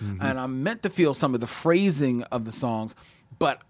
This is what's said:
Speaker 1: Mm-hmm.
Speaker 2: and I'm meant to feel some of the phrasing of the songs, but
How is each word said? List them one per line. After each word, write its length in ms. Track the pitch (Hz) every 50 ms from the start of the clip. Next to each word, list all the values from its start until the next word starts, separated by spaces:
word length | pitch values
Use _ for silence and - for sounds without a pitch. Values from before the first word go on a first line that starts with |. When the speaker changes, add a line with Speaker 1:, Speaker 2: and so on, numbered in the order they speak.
Speaker 1:
Mm-hmm. 200 | 107 101 101 90
Speaker 2:
and 160 | 101 135 131 131
I'm 220 | 127 131 131 131
meant 200 | 139 196 233 226
to 80 | - 196
feel 240 | - - 170 147 131
some 200 | - - 139 127
of 60 | 120
the 60 | 117
phrasing 760 | 110 - - - 165 170 185 202 196 160 143 143 131 123 120 123
of 200 | - - 120 110
the 80 | 113
songs, 420 | 110 - 135 120 113 110 110 113 - - - - - _ _ _ 120 -
but 240 | 170 143 131 - - _